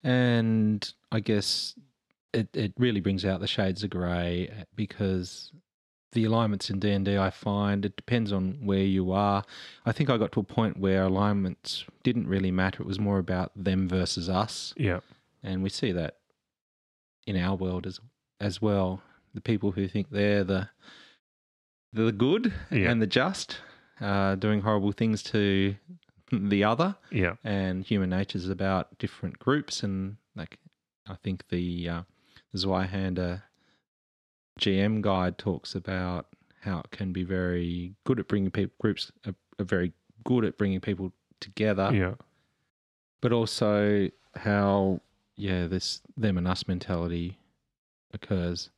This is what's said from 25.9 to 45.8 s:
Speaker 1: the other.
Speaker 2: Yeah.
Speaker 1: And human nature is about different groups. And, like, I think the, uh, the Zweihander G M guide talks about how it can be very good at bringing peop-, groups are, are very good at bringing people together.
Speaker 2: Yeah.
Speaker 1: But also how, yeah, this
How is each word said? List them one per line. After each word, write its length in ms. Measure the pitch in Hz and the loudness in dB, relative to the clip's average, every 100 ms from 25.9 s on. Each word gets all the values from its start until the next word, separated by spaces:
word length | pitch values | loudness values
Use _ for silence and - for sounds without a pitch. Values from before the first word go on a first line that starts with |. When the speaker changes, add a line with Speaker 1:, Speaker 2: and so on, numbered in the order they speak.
| 180 _ _ _ | -20 _ _ _
Speaker 1:
the 320 | 117 101 101 | -2 2 4
other. 320 | 104 120 180 202 - | 4 2 0 -2 -4
Speaker 2:
Yeah. 240 | - 90 85 | 0 0 -2
Speaker 1:
And 400 | 110 101 95 92 | -4 -2 0 -2
human 260 | 95 104 92 | -2 0 2
nature 280 | 92 98 101 | 0 -2 -4
is 100 | 90 | -4
about 480 | 92 95 95 - - | -2 0 0 -2 -8
different 380 | - - 87 - | -8 -6 -10 -6
groups. 440 | - 147 - - | 0 0 -2 -6
And, 320 | 104 95 95 104 _ - | -4 -4 -6 -10 _ -14
like, 240 | 82 - - _ _ _ - | -14 -14 -20 _ _ _ -18
I 80 | 95 | -10
think 340 | - 92 - | -6 -6 -4
the, 400 | 90 90 87 85 | -4 -2 -4 -6
uh, 120 | 85 87 _ _ - _ | -6 -10 _ _ -20 _
the 60 | 95 | -4
Zweihander 840 | 95 92 95 95 95 90 90 90 - _ _ _ _ _ _ _ _ _ _ - | 0 0 0 -2 -2 -2 -4 -4 -10 _ _ _ _ _ _ _ _ _ _ -4
G 220 | 104 95 | 0 2
M 220 | 101 110 | 2 2
guide 360 | 104 95 90 87 | 0 2 0 -2
talks 380 | - 85 - 95 | -4 -4 -6 -10
about 520 | 87 95 90 87 - - _ _ | -6 -4 -4 -4 -8 -20 _ _
how 180 | - 87 | -6 -6
it 120 | - | -8
can 200 | - 95 | -8 -6
be 120 | 92 | -4
very 720 | 92 95 90 87 87 87 90 98 - | -2 -2 0 -2 -2 -4 -8 -10 -2
good 160 | 123 | -2
at 80 | - | 0
bringing 200 | 104 95 | 0 0
peop-, 260 | 107 95 _ | 0 -2 _
groups 320 | 110 98 - _ - | -2 -2 -6 _ -12
are, 100 | 92 _ - | -12 _ -8
are 60 | 92 | -2
very 260 | 95 90 - _ _ | 0 0 -4 _ _
good 220 | - 123 107 | 0 2 2
at 120 | - | 0
bringing 220 | 101 95 | 0 0
people 320 | 98 92 95 - _ _ | -2 -4 -4 -8 _ _
together. 500 | - - 107 98 98 | -16 -2 0 2 2
Speaker 2:
Yeah. 200 | 113 92 127 - _ _ _ _ _ _ _ _ _ | 2 2 -2 -14 _ _ _ _ _ _ _ _ _
Speaker 1:
But 120 | 123 | 0
also 760 | 117 113 - 110 104 104 104 95 - _ - | 2 2 2 2 4 4 4 2 -4 _ -6
how, 640 | - 101 101 98 95 92 _ _ _ - | 2 4 4 4 4 0 _ _ _ -8
yeah, 320 | 101 92 87 | -2 0 0
this 340 | 92 | -2